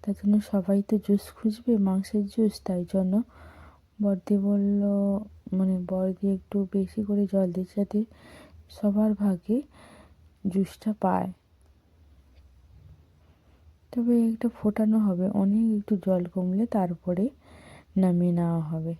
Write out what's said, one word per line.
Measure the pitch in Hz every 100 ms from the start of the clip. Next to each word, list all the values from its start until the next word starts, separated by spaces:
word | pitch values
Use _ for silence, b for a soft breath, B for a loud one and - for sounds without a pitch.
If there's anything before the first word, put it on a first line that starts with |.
তার | - 196
জন্য | 202 208 -
সবাই | 202 180 196 202
তো | 214 -
জুস | 202 - -
খুঁজবে, | 220 214 247 226 196
মাংসের | 190 196 214 202
জুস, | - 214 - -
তাই | 180 175
জন্য | 196 185 202 247 B B B B B _ _
বড়দি | 208 190 - 202 196
বলল, | 202 202 202 202 202 202 196 214 - - 185
মানে, | 190 185 180
বড়দি | 185 185 185 196 190
একটু | - 202 190 202
বেশি | 185 - 202
করে | 202 202
জল | 196 185 175
দিয়েছে, | 185 -
যাতে | 202 208 226 B B B B B - -
সবার | 208 202 214 202
ভাগে | 202 180 - 233 294 B B B B B - _ 202
জুসটা | 185 185 - - 214
পায়। | 190 185 185 185 _ _ _ _ _ _ - - _ - - _ _ - - - _ _ b b b b b _ _
তবে | 240 233 240 226
একটা | 226 240 -
ফোটানো | 208 208 214 220 208
হবে, | 180 185 208
অনেক | 196 214 226 214
একটু | 202 208 190
জল | 180 175
কমলে | 185 180 190 233 214
তারপরে | 180 170 - 180 226 - B B B B B -
নামিয়ে | 190 175 175 175
নেওয়া | 170 165 156
হবে। | 160 160 165